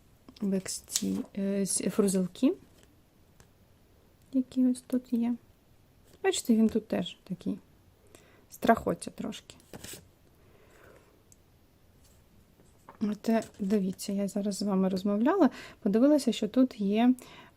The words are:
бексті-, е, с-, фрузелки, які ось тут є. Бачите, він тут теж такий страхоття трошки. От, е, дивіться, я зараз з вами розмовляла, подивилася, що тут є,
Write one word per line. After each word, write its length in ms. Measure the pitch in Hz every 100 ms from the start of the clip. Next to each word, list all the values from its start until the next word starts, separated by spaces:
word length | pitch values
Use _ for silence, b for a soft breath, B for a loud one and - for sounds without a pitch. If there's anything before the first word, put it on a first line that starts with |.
| _ _ - -
бексті-, 800 | 202 190 185 - - - 196 196 254 -
е, 280 | 196 196 196
с-, 240 | - -
фрузелки, 640 | 185 202 190 185 - 262 381 - - - _ _ _ _ _ - _ _ _ _ _ _ _ _
які 340 | 269 254 254 254
ось 140 | 247 -
тут 260 | 254 -
є. 220 | 233 233 240 - _ _ _ _ _ - -
Бачите, 320 | 392 370 - 220
він 140 | 220
тут 180 | 220 -
теж 300 | - 175 -
такий 340 | - 180 - 190 - - _ _ _ b b b b
страхоття 640 | - - - - 175 -
трошки. 440 | - - - - - _ - - - - _ _ _ b b b b b b b b _ _ _ _ _ _ _ _ - - _ - _ _ _ _ - -
От, 280 | 208 208 -
е, 140 | 226 214 -
дивіться, 540 | 190 214 185 185 -
я 140 | 196 202
зараз 300 | 208 202 185
з 40 |
вами 280 | 202 190 190
розмовляла, 600 | 190 202 208 247 392 302 B B B
подивилася, 500 | 214 202 269 302 254
що 160 | 214 214
тут 340 | 254 262 -
є, 320 | 196 208 247 254 B B B